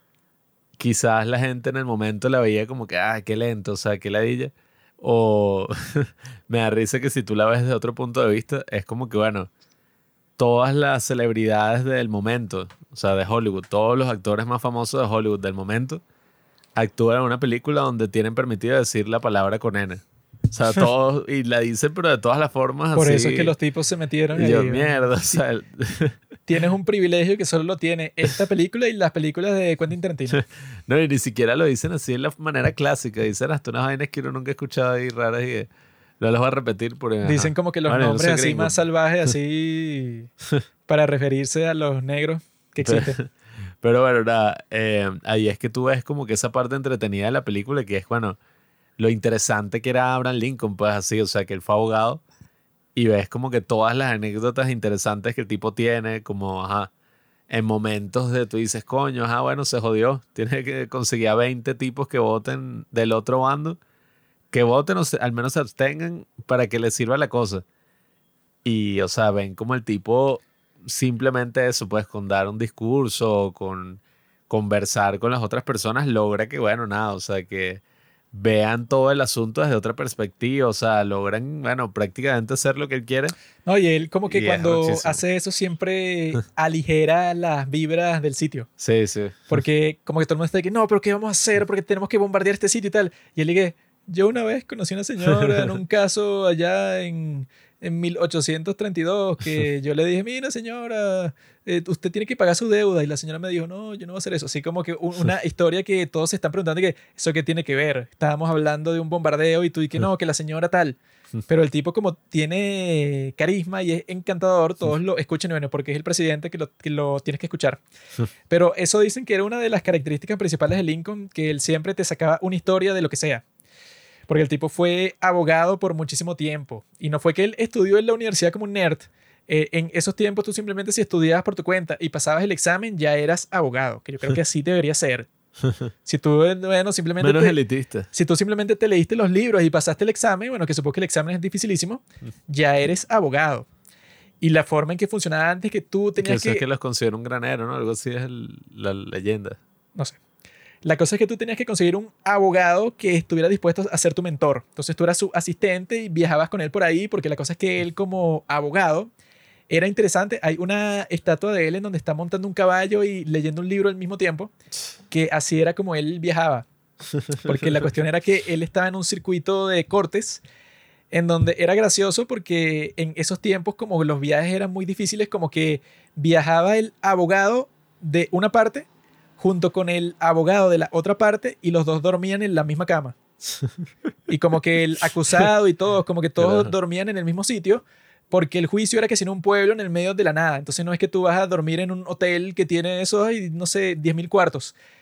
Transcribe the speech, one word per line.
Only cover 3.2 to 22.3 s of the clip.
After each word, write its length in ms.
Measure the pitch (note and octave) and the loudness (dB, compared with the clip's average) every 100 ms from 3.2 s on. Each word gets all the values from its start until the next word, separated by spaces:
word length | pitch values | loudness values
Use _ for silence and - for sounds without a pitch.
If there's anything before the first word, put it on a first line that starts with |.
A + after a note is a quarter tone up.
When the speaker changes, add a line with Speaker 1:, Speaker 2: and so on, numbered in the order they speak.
Speaker 1:
qué 140 | G2+ G#2+ | -4 -4
lento, 360 | A#2+ A2 F#2+ | -2 -4 -6
o 40 | G2+ | -4
sea, 220 | G#2+ G2+ | -4 -4
qué 120 | G2+ | -2
ladilla". 420 | G#2 A#2 B2 C3+ - _ _ _ _ | 0 0 -2 -6 -12 _ _ _ _
O 680 | - A#2 A2+ G#2+ G2+ G2 - | 0 2 4 4 2 0 -4
<laughs> 800 | - - D3 C3 _ - B2+ - | -8 -6 -4 -4 _ -20 -20 -4
me 100 | A#2 | 0
da 120 | A2+ | 0
risa 300 | G#2+ A2 C3 | 2 0 -2
que 100 | C3 | -2
si 120 | C3+ | -4
tú 120 | G2+ | -2
la 120 | G#2+ A2 | 2 4
ves 140 | A#2 | 4
desde 120 | B2 | 2
otro 200 | A#2+ A#2+ | 0 -2
punto 300 | A#2 B2 A#2+ A#2 | -4 -4 0 2
de 60 | |
vista, 320 | G#2+ - C#3 - | 2 0 -6 -4
es 140 | G#2 | -6
como 240 | - A2+ B2 | -6 -8 -4
que, 80 | G#2+ | 0
bueno, 340 | G#2+ G#2 F#2 _ _ _ _ _ _ _ _ - | 0 0 -6 _ _ _ _ _ _ _ _ 0
todas 380 | A#2+ A#2+ B2+ | 2 4 4
las 300 | C#3 C#3+ C3 | 2 2 0
celebridades 800 | - B2 A#2 A2+ A2 G#2+ G#2+ A#2 | -2 0 0 2 2 2 2 0
del 240 | C3 C3 A#2 | 0 -2 -2
momento, 600 | G#2 G#2+ A#2+ G#2+ F#2+ F#2+ - - | -2 -2 -2 -4 -8 -10 -14 -20
o 60 | - | -4
sea, 180 | G2+ | 0
de 100 | G2 F#2+ | 0 0
Hollywood, 360 | A2+ A2 F#2+ F#2 | 0 0 -4 -2
todos 280 | G2+ A2 B2+ | 2 2 2
los 100 | C3 | 0
actores 380 | G#2+ G2+ G#2 A2+ | -2 -2 -2 -2
más 140 | B2 | -4
famosos 380 | B2+ A#2 A#2 C3+ | -4 -4 -2 -2
de 60 | A#2 | 0
Hollywood 260 | A2 G#2+ G2+ | 0 0 -2
del 140 | G2 | -4
momento, 480 | F#2+ F#2+ A2 C3 D#3+ - _ _ _ _ _ _ | -6 -4 -2 -4 -8 -14 _ _ _ _ _ _
actúan 440 | - A2+ - A#2 B2 | -2 -2 2 2 2
en 40 | |
una 140 | B2+ B2 | 2 0
película 420 | C3+ A#2+ D3 D3 | -2 -2 -2 -2
donde 260 | C3+ A#2+ A2 | 0 -2 -2
tienen 260 | A2 A2 | 0 -2
permitido 420 | A2+ B2+ G#2 A#2 C3+ | -2 -2 -2 0 2
decir 320 | A#2 A2 G#2 | 2 -2 -2
la 120 | A2+ | -2
palabra 380 | A#2 G2+ G2 A2 | 0 0 0 0
con 180 | A#2 G2+ | -2 -2
N. 180 | G2 | -4
O 580 | F#2 - _ _ - - | -6 -16 _ _ -4 -2
sea, 200 | A2 A2+ | 2 2
Speaker 2:
<laughs> 20 | |
Speaker 1:
todos, 540 | D3 A#2+ B2+ C3+ C#3 - | 4 4 4 2 2 -2
y 160 | C#3 | -4
la 160 | A#2+ A#2+ | 0 2
dicen, 340 | A#2 A2 D3+ | 2 0 -2
pero 140 | E3+ E3+ | 0 2
de 100 | B2+ | 2
todas 200 | A#2 | 4